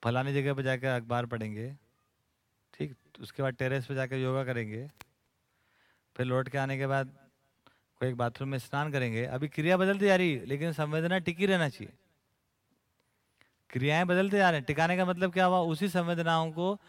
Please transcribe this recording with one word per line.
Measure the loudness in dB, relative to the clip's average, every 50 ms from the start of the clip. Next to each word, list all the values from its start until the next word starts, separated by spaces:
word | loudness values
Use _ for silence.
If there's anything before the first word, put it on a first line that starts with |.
फलानी | -2 0 0 0 0 0
जगह | 0 0 0 0 -2
पर | -2
जाकर | 0 -2 -2 0 0 -2
अखबार | -2 -2 -2 -2 -2 -2 -2
पढ़ेंगे, | -2 -4 -6 -4 -6 -6 -8 -8 -10 -12 -14 _ _ _ _ _ _ _ _ _ _ _ _ _ _ _ _ _ _ -10
ठीक, | -8 -8 -8 -8 _ _ _ _ -18
उसके | -18 -14 -6 -2
बाद | -2 -2 -2
टेरेस | -2 -2 -2 0 -2 -4
पे | -4 -4
जाकर | -4 -4 -4 -4
योगा | -2 -2 0 -2 -2 -2
करेंगे, | -2 -4 -4 -4 -6 -8 -10 -12 -12 _ _ -20 _ _ _ _ _ _ _ _ _ _ _ _ _ _ _ _ _ _ _ _ _ _
फिर | -6 -4
लौट | 0 0 -2 -2 -2
के | -2 -2
आने | -2 -2 -2 -2
के | -2
बाद | 0 0 0 -2 -4 -8 -20 _ _ _ _ _ _ _ _ _ -20 _ _ _ _ _ -4
कोई | -4 -2
एक | 0
बाथरूम | 0 -2 -2 -2 -4 -6 -4
में | -4 -6
स्नान | -6 -4 -4 -4 -2 -2
करेंगे। | -2 -2 -2 0 -2 -2 -2
अभी | -2 -4 -4 -4 -4
क्रिया | -4 -2 2 4 4
बदलती | 4 4 2 2 4 4
जा | 4 6
रही | 6 4 2 0
है, | -2 -4
लेकिन | -4 -4 -2 -2 -4
संवेदना | -2 -2 -2 -2 0 -2 0 0 0 0
टिकी | 0 -2 -2 0 2
रहना | 2 4 4 2 0
चाहिए। | -2 -6 -14 -14 -16 _ _ _ _ _ _ _ _ _ _ _ _ _ _ _ _ _ _ _ _ _ _ _ _ _ _ _ _ _ _ _ _ _ _ _
क्रियाएं | -4 0 2 4 4 4 4
बदलते | 4 4 2 2 2 4
जा | 4 6 6
रहे | 4 2
हैं। | 0
टिकाने | -2 0 2 2 2 2
का | 2 2
मतलब | 0 0 0 0 0
क्या | 2 4 4
हुआ? | 4 4 4
उसी | 2 2 0 0 -2 0
संवेदनाओं | 0 0 0 0 -2 0 2 2 2 2 2 0
को, | -2 -2 -2 -2 -2 -4 _